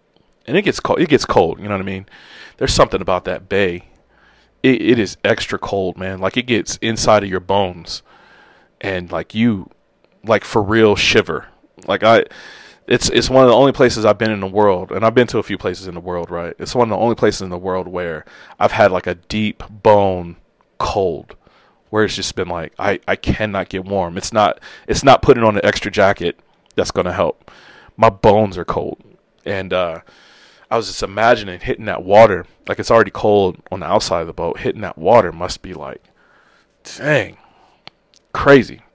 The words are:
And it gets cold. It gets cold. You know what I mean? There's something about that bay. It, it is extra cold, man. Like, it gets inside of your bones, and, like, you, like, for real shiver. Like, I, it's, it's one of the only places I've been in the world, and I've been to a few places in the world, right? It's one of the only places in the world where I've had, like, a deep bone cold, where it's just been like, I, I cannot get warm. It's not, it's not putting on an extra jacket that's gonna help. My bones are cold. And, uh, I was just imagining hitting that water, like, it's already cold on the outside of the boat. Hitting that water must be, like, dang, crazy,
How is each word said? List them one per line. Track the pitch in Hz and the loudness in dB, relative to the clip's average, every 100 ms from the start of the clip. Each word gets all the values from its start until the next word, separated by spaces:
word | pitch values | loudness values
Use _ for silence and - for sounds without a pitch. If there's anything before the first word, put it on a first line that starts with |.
| _ _ _ _ - | _ _ _ _ -4
And | 156 | -2
it | |
gets | 196 - | 0 -2
cold. | - - | -2 0
It | 160 | 2
gets | 127 - | 0 2
cold. | 117 82 - | 0 0 -2
You | 104 | -6
know | |
what | 98 | -6
I | 95 | -6
mean? | 95 98 - - - - - | -10 -12 -20 -20 -20 -20 -6
There's | 135 | -2
something | - - 95 | 2 2 0
about | 90 92 92 | -2 -2 -4
that | 90 92 | -8 -4
bay. | 98 95 87 - _ _ _ _ _ _ _ | -2 -2 -4 -14 _ _ _ _ _ _ _
It, | 131 127 | 0 2
it | 101 120 | 2 2
is | 95 - | 0 -2
extra | - 110 - 101 | -2 -2 -4 -8
cold, | - 98 92 87 | -6 -4 -6 -6
man. | 92 95 | -10 -6
Like, | 95 123 | -4 -4
it | 123 | -2
gets | 110 82 - | -2 -2 -6
inside | 110 110 104 107 | -6 0 2 2
of | 101 | 2
your | 92 | -4
bones, | 90 98 92 87 80 - - _ _ _ _ _ _ _ | -2 0 -2 -6 -14 -16 -18 _ _ _ _ _ _ _
and, | 98 92 87 | -8 -8 -6
like, | 85 82 110 | -8 -6 -2
you, | 117 101 - _ _ _ _ _ | 0 -2 -8 _ _ _ _ _
like, | 107 104 | 0 0
for | - 113 | 2 -2
real | 98 113 110 101 | 2 4 4 4
shiver. | - 113 95 76 - _ _ _ - | 2 2 0 -4 -10 _ _ _ -6
Like, | 98 | 0
I, | 110 113 - - - - - _ - | 4 4 2 -8 -20 -20 -20 _ -4
it's, | 120 - | -2 0
it's | 120 120 | 0 2
one | 131 | 6
of | 127 | 6
the | 113 | 6
only | 135 | 4
places | 123 123 110 107 | 4 2 4 0
I've | 101 | 2
been | 110 | -2
in | 104 | -4
the | 95 | -4
world, | 98 104 90 95 | 2 2 2 -4
and | 98 113 | -2 2
I've | |
been | 120 120 | 2 2
to | 120 | -2
a | |
few | - 98 | -6 -6
places | 98 90 92 | -6 -8 -12
in | |
the | 85 | -12
world, | 87 87 85 | -8 -8 -8
right? | 87 85 - | -8 -10 -10
It's | - | -4
one | 123 117 | 0 0
of | 95 | 0
the | |
only | 113 110 | -2 2
places | 107 104 | 0 0
in | 95 | -6
the | 87 | -8
world | 92 92 90 | -6 -6 -6
where | 90 87 78 - - - - | -8 -8 -10 -14 -20 -20 -2
I've | 101 | -2
had, | - 101 | 2 2
like, | 92 90 | 2 -4
a | 87 | -8
deep | - 107 107 - - | -8 -4 -4 -6 -16
bone | 107 110 104 98 92 85 82 _ _ _ - | -2 2 4 2 -2 -8 -16 _ _ _ -8
cold, | - 107 92 78 - - _ _ _ _ _ | -6 -2 -2 -4 -12 -20 _ _ _ _ _
where | 107 | -2
it's | 101 - | -2 -2
just | 92 - | -8 -8
been | 90 | -8
like, | 87 78 - | -8 -10 -6
I, | 98 95 - | -4 -4 -4
I | 98 | -4
cannot | - - 107 98 92 | -4 -4 -4 -4 -6
get | 95 92 | -8 -6
warm. | 98 87 90 | -4 -4 -8
It's | - | -4
not, | 110 101 - - - - | 0 0 0 -12 -14 -6
it's | 101 | 2
not | 139 127 | 4 6
putting | - 120 | 6 4
on | 113 104 | 4 2
an | 104 | 0
extra | 101 107 | -2 -4
jacket | 104 98 101 87 - _ _ _ - | 2 2 2 -4 -8 _ _ _ -4
that's | 90 | -2
gonna | - 90 | -2 -2
help. | 92 82 - _ - - - _ - | -2 -2 -4 _ -20 -20 -20 _ 2
My | 110 | 2
bones | 98 110 104 104 87 | 4 4 4 2 -2
are | 87 | -6
cold. | - - - _ _ _ _ - | -6 -6 -10 _ _ _ _ -10
And, | 98 95 | -8 -4
uh, | 90 87 82 - _ _ _ _ _ _ | -2 -2 -6 -16 _ _ _ _ _ _
I | 117 | -4
was | 98 | -4
just | 95 | -8
imagining | 98 98 113 120 101 90 | -8 0 2 2 -2 -10
hitting | 120 - 107 | -8 -8 -6
that | 87 | -8
water, | 90 101 113 90 85 _ - | 4 6 6 4 -8 _ -8
like, | 101 | -6
it's | 98 | 2
already | 117 101 | 4 4
cold | - 110 104 95 85 _ | 0 2 2 2 -4 _
on | 95 | -10
the | 80 | -2
outside | 104 - 87 | -2 0 -4
of | 82 | -6
the | |
boat. | 82 82 - | -8 -8 -6
Hitting | 123 - | -8 -8
that | 101 - | -10 -4
water | 82 117 90 | 4 4 4
must | 82 87 - | -4 -10 -10
be, | 95 | -14
like, | 82 69 - _ _ _ _ _ _ _ _ - - | -16 -16 -16 _ _ _ _ _ _ _ _ -20 -8
dang, | 143 147 92 90 _ _ _ _ - _ _ _ _ | -2 -2 -2 -12 _ _ _ _ -20 _ _ _ _
crazy, | - 143 139 107 - _ | 0 6 6 4 -8 _